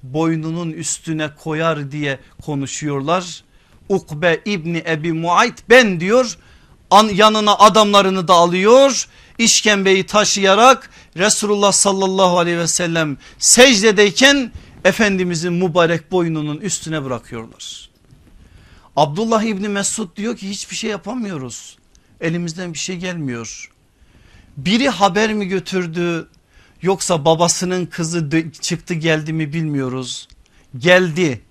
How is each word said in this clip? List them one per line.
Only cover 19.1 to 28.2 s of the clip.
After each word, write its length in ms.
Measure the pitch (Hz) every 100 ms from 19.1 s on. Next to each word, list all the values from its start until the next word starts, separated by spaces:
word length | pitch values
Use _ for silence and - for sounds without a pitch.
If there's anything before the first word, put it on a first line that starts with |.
| 151 226 226
İbni 260 | 226 196 214
Mesud 480 | 202 190 - 202 -
diyor 200 | 214 233
ki 140 | 190
"Hiçbir 260 | 202 - -
şey 140 | 220
yapamıyoruz. 880 | 202 196 254 214 165 127 113 - - _ _ _ _
Elimizden 520 | 165 170 175 160 180
bir 60 | 156
şey 180 | - 185
gelmiyor." 760 | 185 175 139 117 113 - - _ _ _ _ _ _ _ _ -
Biri 320 | 135 226 277
haber 440 | 180 196 185 220
mi 140 | 214 196
götürdü 840 | 190 180 185 175 160 175 170 - _ _ _ _ _
yoksa 420 | 170 190 - 170
babasının 640 | 147 165 175 - 180 180 170
kızı 320 | - 165
dö-, 340 | 170